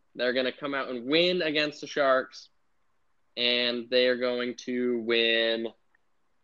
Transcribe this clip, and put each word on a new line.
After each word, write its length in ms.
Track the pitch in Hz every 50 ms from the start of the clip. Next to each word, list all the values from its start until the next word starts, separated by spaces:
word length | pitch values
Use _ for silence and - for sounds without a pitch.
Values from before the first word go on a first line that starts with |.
| _ _ _
they're 180 | - 120 127
gonna 200 | 120 131 127 127
come 200 | - - 151 139
out 160 | 139 135 127 127
and 160 | 127 120 120
win 360 | 131 151 165 175 180 180 180
against 380 | 165 156 147 151 151 151 147 -
the 80 | 147 -
Sharks, 600 | - 151 139 135 131 131 - - - - - - _ _ _ _ _ _ _ _ _ _ _ _ _ _ _ _ _
and 540 | 120 120 120 123 120 123 120 120 120 117 120
they 160 | 127 127 127
are 100 | 127 123
going 380 | 120 127 123 123 123 123 123 120 - -
to 340 | 131 123 123 123 123 120 117
win, 680 | 110 117 117 117 117 113 113 113 113 113 113 113 113 110 - _ _ _ _ _ _ _ _ _ _ _ _ _